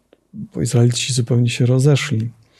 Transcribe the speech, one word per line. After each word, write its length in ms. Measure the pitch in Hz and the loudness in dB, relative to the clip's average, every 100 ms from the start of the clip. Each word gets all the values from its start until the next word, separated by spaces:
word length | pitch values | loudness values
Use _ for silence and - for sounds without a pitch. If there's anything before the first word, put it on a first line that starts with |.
| _ _ _ | _ _ _
Bo 280 | - 143 - | -16 -12 -6
Izraelici 520 | 120 120 120 120 - | -2 2 2 0 -4
zupełnie 360 | 127 117 120 120 | -4 0 0 0
się 160 | - 123 | 0 0
rozeszli. 640 | 131 139 135 - 113 113 - _ _ | 2 4 2 0 -4 -6 -10 _ _